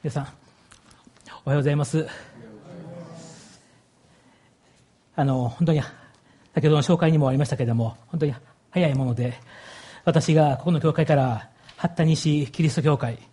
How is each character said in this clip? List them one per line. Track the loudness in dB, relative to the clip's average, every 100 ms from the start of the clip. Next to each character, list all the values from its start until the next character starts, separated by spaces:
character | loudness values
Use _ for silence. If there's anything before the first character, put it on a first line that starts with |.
皆 | -6
さ | -8
ん、 | -10 -16 _ _ _ -20 _ -20 _ _ -20 -12
お | -2
は |
よ | 0
う |
ご |
ざ | 0
い | -2
ま |
す。 | -2 -4 -4 -12 -20 -20 -20 -20 -20 -20 -18 -18 -18 -20 -20 -20 -20 -20 _ _ _ _ _ _ _ _ _ _ _ _ _ _ _
あ | -2
の、 | 0 0 -2
本 | -2 0
当 |
に、 | 0 -2 -12 -20 _ _ _ _
先 | 0
ほ | 2
ど |
の | 2
紹 | 2 2
介 | 4
に | 4
も | 2
あ |
り | 0
ま |
し | -2
た | -2
け |
れ | 0
ど | 0
も、 | -2 -6 _
本 | -4
当 | -4
に | -4 -16 _ _
早 | 0 0
い | 0
も |
の | -2
で、 | -2 -4 -6 -20 -20 -20 -20 -20 -4
私 | 2 2 4
が | 4 4 2
こ |
こ | 0
の | 0
教 | 0
会 | 0 2
か |
ら | 2 2 -2 -8 _ -20 -6
八 | -4
田 | 0
西 | 2 2 2 0 -2
キ | 0
リ | 0
ス |
ト | 2
教 | 0 0
会 | -2 -8 -16